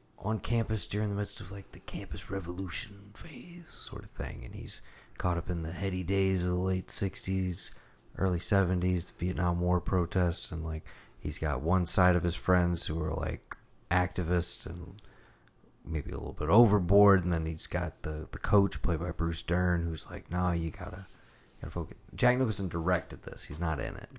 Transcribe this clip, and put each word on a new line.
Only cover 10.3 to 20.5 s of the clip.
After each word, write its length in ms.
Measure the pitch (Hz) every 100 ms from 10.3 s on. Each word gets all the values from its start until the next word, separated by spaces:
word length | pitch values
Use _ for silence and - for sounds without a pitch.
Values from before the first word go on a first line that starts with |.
| 85 -
And, 140 | 82 80
like, 180 | 80 - - - -
he's 180 | 80 76
got 240 | 76 65
one 240 | 76 92 87
side 300 | - 92 90
of 80 |
his 100 | 87 85
friends 520 | - 92 87 85 -
who 120 | 82
are, 100 | 80
like, 420 | 78 78 - - - - - -
activists 760 | 90 90 - 82 90 85 - -
and 340 | 87 85 101 - - - - _ _ - _ -
maybe 240 | 78 -
a 80 | 71
little 160 | 73
bit 160 | 73 76
overboard. 760 | 98 117 101 87 101 101 98
And 80 | 87
then 140 | 85 80
he's 220 | 80 -
got 340 | 82 82 -
the, 260 | 78 76 76
the 80 | -
coach 420 | - 104 98 -
played 180 | - 82
by 100 | 87
Bruce 320 | - 82 82
Dern, 400 | - 87 90 87 82
who's 220 | 80 -
like, 220 | 87 -
"No, 200 | 90 90